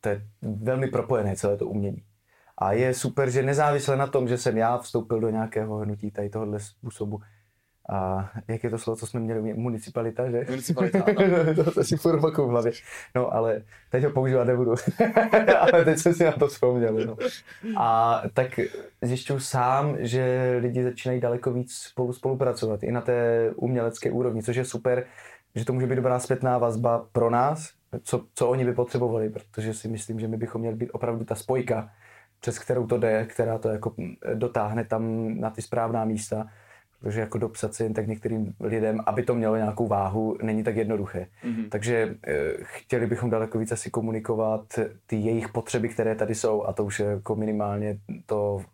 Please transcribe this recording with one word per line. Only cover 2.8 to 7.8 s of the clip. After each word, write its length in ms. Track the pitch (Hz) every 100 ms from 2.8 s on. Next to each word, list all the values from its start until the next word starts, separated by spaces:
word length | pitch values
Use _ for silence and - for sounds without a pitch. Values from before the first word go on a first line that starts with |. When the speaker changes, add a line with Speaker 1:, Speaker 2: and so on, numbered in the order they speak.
| 127
Speaker 1:
super, 360 | 127 131 - 135
že 120 | 123
nezávisle 540 | 135 143 151 143 143 135
na 100 | 139
tom, 200 | 135 127
že 100 | 123
jsem 200 | 123 110
já 200 | 113 120
vstoupil 420 | - 120 110 113
do 100 | 113
nějakého 480 | 110 110 110 110 107
hnutí 340 | 104 104 104
tady 180 | 101 101
tohodle 300 | 107 107 104
způsobu. 640 | 104 _ 123 - 104 104 - _ _ _ _ _